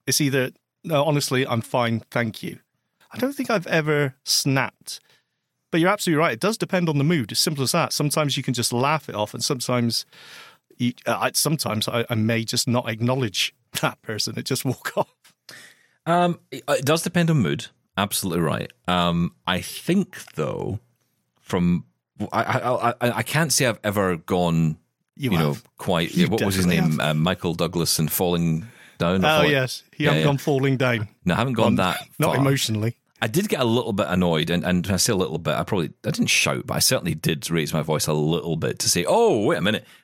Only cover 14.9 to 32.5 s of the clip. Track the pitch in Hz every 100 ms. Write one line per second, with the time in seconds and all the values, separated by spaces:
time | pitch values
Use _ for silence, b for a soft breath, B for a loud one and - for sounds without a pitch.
14.9 | - - _ _ _ - B B B B
15.9 | B 160 175 175 - _ 139 - 143 143
16.9 | 165 175 175 165 156 82 71 - _ _
17.9 | - 101 - 98 82 82 - - - -
18.9 | 90 87 85 85 - - 90 - - -
19.9 | 196 - - - - 73 50 50 104 -
20.9 | _ _ _ _ _ - 95 87 87 -
21.9 | _ _ - 104 110 - 127 123 117 120
22.9 | - 123 104 - 151 160 - 127 107 107
23.9 | 101 95 82 - 92 87 82 80 80 _
24.9 | _ _ - 131 87 76 71 - - -
25.9 | 85 87 - 87 110 104 95 87 85 80
26.9 | 78 76 78 85 90 87 82 87 90 80
27.9 | - 78 - 90 85 85 80 113 B B
28.9 | B 87 95 151 156 147 139 127 - -
29.9 | - 147 151 156 139 - 135 135 127 127
30.9 | 117 107 _ 90 87 131 113 107 98 92
31.9 | - - - 160 127 139